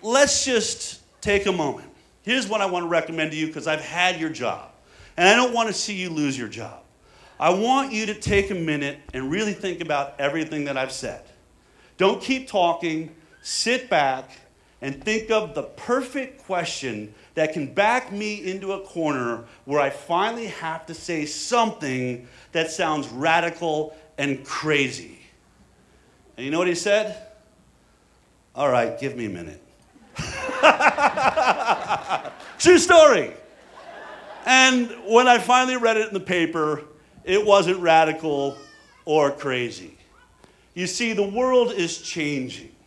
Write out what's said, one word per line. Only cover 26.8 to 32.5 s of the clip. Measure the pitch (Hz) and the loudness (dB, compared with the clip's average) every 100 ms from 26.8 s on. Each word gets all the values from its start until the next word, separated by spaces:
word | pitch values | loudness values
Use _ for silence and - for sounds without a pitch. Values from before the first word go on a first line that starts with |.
| 202 208 214 - - - _ _ _ _ _ _ _ _ _ _ _ 120 | 2 2 0 -8 -18 -20 _ _ _ _ _ _ _ _ _ _ _ -2
All | 139 | 2
right, | 123 117 - | 2 2 -2
give | 135 123 | -6 -6
me | 110 | -8
a | |
minute. | 90 82 80 _ _ _ _ - - | -8 -12 -16 _ _ _ _ -20 -12
<laughs> | - - 523 508 311 - 294 - 277 - 262 - 254 247 240 - 190 196 - 185 - - - | -10 -8 -8 2 4 6 4 4 0 2 0 2 2 2 0 -2 -2 -6 -4 -6 -6 -16 -20